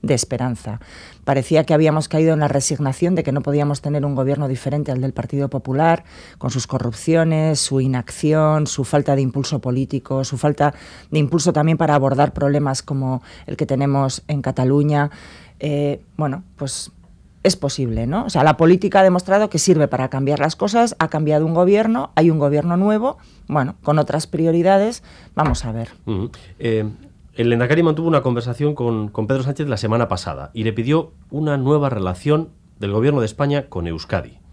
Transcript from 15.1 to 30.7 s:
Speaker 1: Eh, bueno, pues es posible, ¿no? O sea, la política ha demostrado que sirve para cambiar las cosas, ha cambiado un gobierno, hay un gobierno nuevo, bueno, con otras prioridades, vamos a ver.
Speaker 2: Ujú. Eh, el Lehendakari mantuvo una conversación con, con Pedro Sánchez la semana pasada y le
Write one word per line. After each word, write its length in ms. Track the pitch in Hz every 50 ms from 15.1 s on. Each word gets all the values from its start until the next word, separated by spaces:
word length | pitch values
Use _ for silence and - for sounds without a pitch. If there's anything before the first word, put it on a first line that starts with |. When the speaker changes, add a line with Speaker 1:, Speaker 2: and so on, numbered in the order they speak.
| - - - - - - - - - -
Speaker 1:
Eh, 420 | - 151 147 143 147 143 143 - - _ _
bueno, 260 | - 156 143 131 - 185 - -
pues 340 | - 147 135 - - - - _ - - - - _ - - _ _ -
es 100 | 196 180
posible, 540 | - - 139 - - 135 120 113 110 117 120
¿no? 160 | 147 208 254
O 60 | 226
sea, 120 | - 165 131
la 140 | 156 151
política 420 | - 165 160 180 185 - 196 - 196
ha 20 | 190
demostrado 440 | 190 180 180 180 - 190 202 214 208
que 120 | - 160
sirve 260 | - - 180 165 147
para 240 | 139 - 131 131 131
cambiar 300 | - 135 135 135 147 143
las 160 | 143 156 -
cosas, 400 | - 196 208 196 233 233 233 - -
ha 80 | 160
cambiado 400 | 160 - 156 156 151 151 151 156
un 80 | 160 165
gobierno, 560 | 165 180 180 202 208 220 220 226 247 269 - -
hay 140 | - 160 170
un 100 | 160 156
gobierno 360 | 143 143 143 147 147 175 170
nuevo, 400 | 180 190 208 214 214 226 269 302 - - - - - -
bueno, 300 | - - 151 131 139 - - -
con 180 | - 147 156
otras 260 | 147 - - 156 156
prioridades, 800 | - - 175 160 165 165 170 170 190 196 196 202 220 240 - - - - - - - -
vamos 280 | - 151 147 123 - -
a 60 | 120
ver. 180 | 110 113 113 - - - -
Speaker 2:
Ujú. 280 | - 110 92 101 117 - - - - - _
Eh, 260 | - 117 113 110 107 107 104 - - - - _ _ - _
el 140 | - 120 120
Lehendakari 360 | 120 117 123 123 151 165 170
mantuvo 240 | 165 151 151 165 165
una 140 | 160 143 123
conversación 520 | 127 120 120 117 123 120 - 147 147 147
con, 340 | - 120 120 117 110 107 104
con 200 | - - 110 107
Pedro 160 | 135 135 127
Sánchez 240 | 135 143 - 151 147
la 80 | 123
semana 320 | 98 - 107 110 117 120 -
pasada 420 | 107 95 - 90 76 67 69 - -
y 120 | 113 107
le 80 | 113